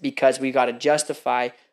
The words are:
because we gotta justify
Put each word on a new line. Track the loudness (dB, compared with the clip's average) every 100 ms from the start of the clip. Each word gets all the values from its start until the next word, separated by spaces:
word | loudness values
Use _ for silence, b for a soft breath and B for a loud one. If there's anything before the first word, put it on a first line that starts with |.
because | -8 2 2 2
we | 0
gotta | 0 0
justify | 0 0 0 -2 -6 -4 -2 -4 -8 b